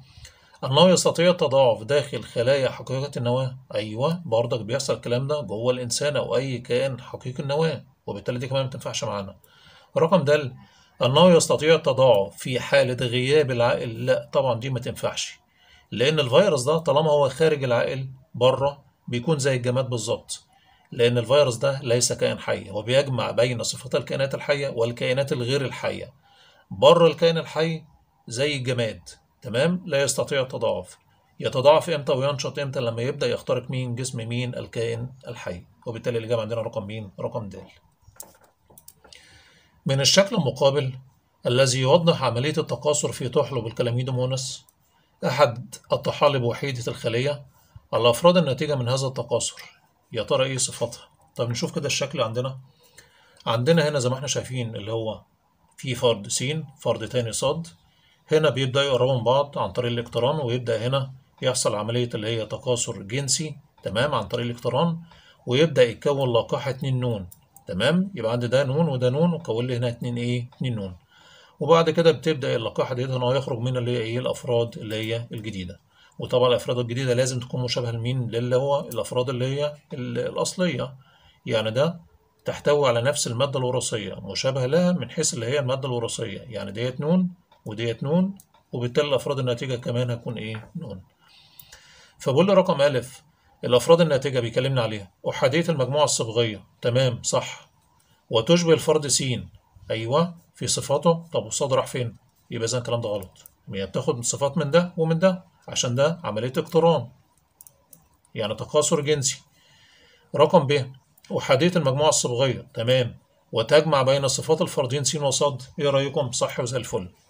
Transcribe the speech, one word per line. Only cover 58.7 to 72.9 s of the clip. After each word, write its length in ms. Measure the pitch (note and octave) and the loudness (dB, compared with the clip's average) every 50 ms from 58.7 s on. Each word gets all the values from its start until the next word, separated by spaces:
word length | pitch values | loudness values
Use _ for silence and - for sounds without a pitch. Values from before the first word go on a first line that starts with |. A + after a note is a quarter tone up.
| A#2+ C#3 C#3 | 0 0 2
يقربوا 360 | C#3 C3 A#2+ B2+ C3 C3+ B2+ | 2 2 2 2 2 2 2
من 60 | A2 | 2
بعض 340 | A#2 B2+ C#3 C#3+ C#3 - D3 | 2 4 2 2 0 -2 -4
عن 140 | A#2 G2 F#2 | -6 -4 -4
طريق 200 | - A#2+ A#2+ A#2+ | -4 -2 -2 -2
الاقتران، 480 | A#2+ A#2 - - A#2 A#2 B2+ D3+ D#3 | -4 -4 -4 -2 0 0 0 0 0
ويبدأ 460 | C#3+ A#2 A#2 B2+ A#2+ A#2 A2+ G#2+ A2+ | -2 -2 -2 -2 -2 -2 -2 -2 0
هنا 260 | B2 C3+ C#3 C3 - - - _ _ _ _ C3+ | 0 0 -2 -2 -4 -8 -14 _ _ _ _ -2
يحصل 320 | C3 B2 - - C#3+ A2 | -2 0 0 0 0 0
عملية 360 | G#2 G#2+ A2 A#2 B2 B2 A#2+ - | -2 -2 -2 0 0 0 -2 -2
اللي 140 | A2+ G#2 A2 | -4 -4 -4
هي 180 | A#2 A2+ G#2+ | -4 -4 -4
تكاثر 560 | - A#2 G#2+ - B2+ B2 A#2+ - B2 G#2+ G2 G2 | -6 -8 -6 -4 -2 -2 -2 -2 -4 -6 -8 -10
جنسي، 540 | G2 A#2 C3+ C#3+ C3 - - D#3+ D3+ D3 - - _ _ _ - | -8 -6 -4 -2 0 -2 -2 -2 -4 -10 -14 -18 _ _ _ -10
تمام، 320 | G#2 F#2 A2 C3 D3+ C#3+ | -6 -2 0 0 0 0
عن 140 | A#2 G#2 - | -2 -4 -4
طريق 180 | - A#2+ A#2+ | -6 -6 -4
الاقتران، 520 | A#2+ A#2 - - B2 A#2 C3 E3 E3+ E3 E3 - - - - - - _ _ _ | -6 -6 -6 -4 -2 0 0 0 0 0 -2 -8 -14 -20 -20 -20 -20 _ _ _
ويبدأ 360 | - B2 C3 D#3+ D#3+ C#3 C3 B2+ | 0 2 4 4 4 4 4 4
يتكون 500 | A#2 G#2+ - - D3 C#3+ C3+ C#3 B2+ A#2 | 4 2 0 -2 0 0 0 0 2 2
لقاحة 380 | A2+ G#2 - D3+ C3+ A#2+ C3+ | 0 0 0 -2 -4 -4 -4
اتنين 300 | B2 C3 - C3+ C3 B2 | -6 -4 -2 -2 -2 0
نون. 260 | B2 B2 A2+ G2+ F#2 F2 - - _ _ _ - - - | 0 -2 -2 -4 -6 -10 -16 -20 _ _ _ -18 -12 -8
تمام؟ 420 | G2 F2+ A2 C3+ D#3+ F3+ F#3+ G3+ - | -4 0 2 2 2 2 0 0 -4
يبقى 180 | C3 A2 A2 A#2+ | -4 -2 -2 0
عندي 140 | A#2+ B2 | 0 0
ده 180 | A#2 A#2+ C3 C#3+ | 2 2 2 2
نون 240 | B2+ C3+ D#3 E3+ D#3+ | 2 0 0 0 0
وده 220 | C3+ B2 B2 B2 | 0 0 0 0
نون، 240 | B2+ D3 E3 F3+ E3+ | 2 2 2 2 0
وكون 320 | D#3 - - A2 A2+ B2 | 0 -4 -4 -2 -2 -2
لي 100 | B2+ B2+ | -2 -2
هنا 120 | A#2+ B2 A#2+ | -2 -2 -2
اتنين 300 | A#2+ - - B2 A#2+ A#2+ | -2 -4 -6 -6 -6 -4
إيه؟ 300 | A#2+ A#2+ B2 B2 A#2+ B2 - | -2 -2 -2 -2 -4 -6 -8
اتنين 200 | - C#3+ B2+ A#2+ | -6 -6 -4 -4
نون. 220 | G#2+ G2 F#2+ F2 - _ _ _ _ - - - - - - _ - | -4 -6 -8 -10 -14 _ _ _ _ -20 -20 -20 -20 -20 -20 _ -4
وبعد 300 | - C#3+ E3 E3 E3 D#3+ | 2 4 6 6 6 4
كده 200 | D#3 E3+ E3 E3 | 2 4 6 4
بتبدأ 460 | D#3 - - D#3+ D3+ C3 B2+ C3+ C3 | 4 4 2 -2 -2 0 -2 -2 -2
اللقاحة 380 | A#2+ A2+ G#2+ - - C#3+ B2 | -2 -2 -2 -2 -2 -2 -2